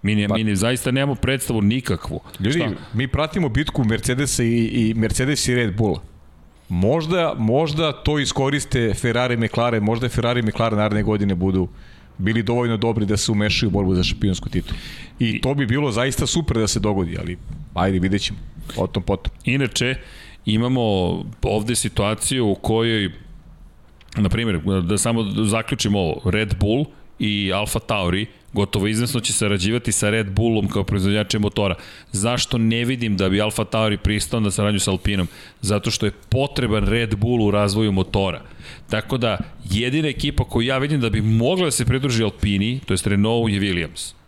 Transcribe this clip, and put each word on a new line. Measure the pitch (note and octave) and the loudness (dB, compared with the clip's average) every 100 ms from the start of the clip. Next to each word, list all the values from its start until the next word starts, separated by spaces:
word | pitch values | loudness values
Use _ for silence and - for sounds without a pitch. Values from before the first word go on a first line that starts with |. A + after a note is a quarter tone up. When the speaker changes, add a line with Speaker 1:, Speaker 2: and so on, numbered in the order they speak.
Speaker 1:
Mi | G2 G#2 | 0 0
ne-, | G#2 | 2
Speaker 2:
Pa | G#2+ | 0
Speaker 1:
mi | |
ne-, | A2 G2 | 0 2
zaista | A2 B2+ - | 2 0 0
nemamo | B2+ C#3 C3 | 0 0 0
predstavu | - C3+ - A#2 | 0 -2 -2 2
nikakvu. | G2+ B2 - F2 - D#2 - - | 2 2 0 -4 -4 -10 -10 -4
Speaker 2:
Ljudi, | F#2+ D#3 | 0 0
Speaker 1:
Šta? | D3 F#2+ - | 0 -4 -6
Speaker 2:
mi | A2+ B2+ | -4 -2
pratimo | C#3+ D#3 G3+ D#3+ | 0 -2 0 0
bitku | A#2 D3+ - | 0 -2 0
Mercedesa | A#2 A2 - B2+ C#3+ - | 2 2 0 0 0 0
i, | A#2 A#2 A2+ | 2 2 2
i | A2+ A2 | 2 0
Mercedes | A2+ A2 - C3 D3 - | 2 0 0 0 0 0
i | B2 | 0
Red | A#2 F#2+ | 0 0
Bulla. | A2 E2 - - - - - - - | 0 0 -6 -20 -20 -20 -20 -20 -6
Možda, | F2 G2 D3+ D#3 F3+ E3 - | 0 2 2 0 0 0 0
možda | A2 C3 D#3+ D3+ D#3+ | 2 2 2 0 -2
to | C3+ - D3+ | 0 0 0
iskoriste | C3+ - C3+ C#3+ - C3+ A2+ | 0 0 0 0 -2 0 0
Ferrari, | G2 B2 A#2 B2 A#2+ | 0 0 0 0 0
McLaren, | A2+ - A#2+ A#2 | 0 0 2 2
možda | G#2 A2+ B2 | 2 0 0
Ferrari | - A#2 B2 | 0 0 0
i | |
McLaren | A2+ - A2+ G#2+ | 0 0 0 2
naredne | G#2+ G#2 | 2 2
godine | G#2+ G#2+ G2+ F#2 | 0 2 2 2
budu | F#2 F#2 F2 - - - - - | 2 2 0 -4 -20 -20 -20 -6
bili | G2 A2 | -2 0
dovoljno | G#2+ A#2+ A#2+ A2 | 0 0 0 0
dobri | A#2 A2 G#2 | 0 0 0
da | G#2 | 0
se | - | 0
umešaju | G#2+ G#2 - A2+ | 0 2 0 0
u | |
borbu | F#2 F#2+ F2+ | 2 2 2
za | |
šampionsku | F#2 - G2+ F#2 - | 2 0 0 -2 -2
titulu. | - - - - - - - | -4 -4 -8 -10 -14 -16 -2
I | A#2 | -2
Speaker 1:
I | A2 | 0
Speaker 2:
to | B2+ | -2
bi | C#3+ B2+ | 0 0
bilo | B2+ D3 | 0 0
zaista | G#2+ C3 B2+ C#3 | 0 0 0 0
super | - D#3 A#2 | 0 0 0
da | G#2+ | 2
se | - | 0
dogodi, | G#2 G2 F2 E2 | 0 0 0 -4
ali | E2 F2+ - - - | -8 -10 -10 -14 -10
ajde, | - F#2 F#2+ | 0 2 2
vidjet | F#2 G2 | 2 0
ćemo. | - G2+ - - - - | -2 -8 -12 -14 -10 -4
O | F#2 | -2
tom | - | -2
potom. | F#2 G2 - - - | -2 -2 -2 -6 -2
Speaker 1:
Inače, | C3 C3 - B2 B2+ - - - - - | 0 0 0 -2 -2 -8 -18 -20 -10 -2
imamo | G#2+ A#2+ B2+ A2+ G2 F2+ F2 G2 A2+ | 0 2 2 2 2 2 -2 -6 -6
ovde | G2 G#2 G#2+ A#2+ | -2 0 0 -2
situaciju | G#2+ - G2+ G#2+ - C3 A2+ | -2 0 0 0 -2 0 0
u | G2 | 0
kojoj, | - A2+ A#2 A2+ F#2+ - - - - - - - - - - - | 0 0 2 0 -2 -4 -16 -20 -20 -20 -20 -20 -20 -20 -10 0
na | G2+ | 2
primjer, | G#2+ A#2 F2 D#2 F#2+ | 2 0 0 0 0
da | E2+ G2+ | 2 0
samo | A#2+ A2+ G#2+ G2+ A2 | 0 0 0 0 0
zaključimo | A2 A2 C3 G#2+ G2+ | 0 -2 -2 0 2
ovo, | F2 - - | 0 0 0
Red | G#2 G#2+ F#2 | 0 0 0
Bull | G#2 A#2 D3 - - - | 2 2 0 -6 -20 -4
i | G#2+ G#2 G2 | 0 2 2
Alfa | F#2 G#2 A#2 | 0 0 -4
Tauri | - G#2+ F2+ F2+ G#2+ - - | -2 0 2 0 -2 -8 -8
gotovo | G2+ G2+ - G2+ | -2 0 2 0
izvesno | A2 A#2+ A#2+ | 0 0 0
će | - | -2
sarađivati | - G#2 G2+ F#2 A#2+ - | 0 0 2 2 0 0
sa | G#2 G#2 | 0 2
Red | A2 G#2 | 0 0
Bullom | G2 A2+ A2 G2 | 2 2 2 2
kao | G#2 | 0
proizvođačem | G2 G2+ F#2+ G#2 G#2 A2+ | 0 0 2 2 0 2
motora. | G#2 - G2+ F2 - - - | 0 2 0 -2 -6 -20 -8
Zašto | G#2 G#2+ B2 - B2 | -2 0 0 0 2
ne | A2+ A#2 A#2+ | 2 2 0
vidim | C3 A#2 G2 | 0 0 2
da | F#2+ | 2
bi | G2 | 2
Alfa | G#2+ G#2 G#2+ | 2 0 -2
Tauri | A2 A2 G#2 | 2 2 2
pristao | G#2+ G#2 - A#2+ | 0 0 0 0
na | G#2+ | 0
saradnju | G2 G#2 G2+ | 2 2 2
sa | G2 | 0
Alpinom? | F#2+ - G2+ F2 - - - | 0 0 0 -2 -4 -20 -8
Zato | G2 G#2 - | -2 0 0
što | - G#2+ | -2 -2
je | - - | -4 -2
potreban | C3 C#3+ - B2 G#2+ G2 | 0 0 -2 0 0 2
Red | A2+ A2+ G2+ | 0 0 0
Bull | G#2+ B2 | 0 2
u | G#2+ | 4
razvoju | G2+ G#2 G2+ A2 | 4 2 2 2
motora. | F#2+ F#2 G#2 F#2+ D#2+ - - - - - | 2 0 0 0 -2 -10 -18 -18 -18 -6
Tako | G#2+ - C3 | -4 -2 0
da, | A#2 F#2+ - - - | 0 -2 -4 -10 -4
jedina | G2+ A#2+ C#3 D#3 | -2 0 0 -2
ekipa | A#2+ C#3 C#3 | -2 -2 -2
koju | C3 A#2+ A#2 | -2 0 0
ja | C3 | 0
vidim | C#3+ D3+ | 0 0
da | A#2 | 0
bi | G#2 | 0
mogla | G#2+ A2 A#2 F#3 F3 | 2 4 4 2 2
da | |
se | C3 B2 | 0 2
pridruži | B2+ C3+ A#2 | 2 2 2
Alpini, | A2 - G#2+ G2 G#2 C3 | 0 0 0 2 2 -2
to | - | -2
jest | F#2+ - | 0 2
Renault, | G2+ G#2 A#2 A2+ | 2 4 2 2
je | G2+ | 2
Williams. | G2+ F2 D#2 - - - | 0 0 -4 -6 -12 -14